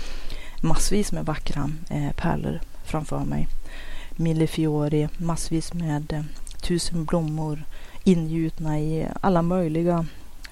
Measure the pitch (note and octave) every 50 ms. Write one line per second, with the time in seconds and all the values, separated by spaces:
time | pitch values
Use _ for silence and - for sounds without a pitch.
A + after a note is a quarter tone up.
0 | - - - - - - - - - - - - - D#3+ D#3 - - - G3 G#3
1 | G3 - F3+ D#3 D#3 D#3+ D3+ - - - - - - D3 D#3 D#3 - - D3 D3
2 | C#3+ C#3+ - - - E3 E3 D#3 D#3+ C#3 D3+ E3 - - - - - - - D#3
3 | D3 - C#3+ C#3+ C#3+ C#3+ C#3+ D3 D3+ - - - - - - - - - - -
4 | - - - - E3 E3 D#3+ D#3+ D#3+ D#3 - D#3+ D#3+ D3+ D3+ D3+ D3 D3 D3+ D3+
5 | D3+ D3+ - - E3+ E3 E3 D#3+ - - E3+ D#3+ - - - E3+ E3+ D#3 D3 D3+
6 | D3+ - D#3 D3+ D3+ D3+ - - - - - - - - F3 E3 - - E3+ E3
7 | D#3 D3+ F3+ E3+ D#3+ D3+ D3+ D#3 D3+ D3+ D3+ D#3 D3+ - - - - - - -
8 | - F#3+ F3+ E3+ D#3+ D#3 D#3+ E3 D#3+ D#3+ - - D#3+ D3+ D3+ D3+ D3+ D#3 D#3+ D#3+
9 | - - - - - G3 F3+ E3 E3+ E3+ F#3 F#3 F3 D#3 D3+ E3 E3+ F3 F3 E3
10 | E3 D#3 - - - - - - - -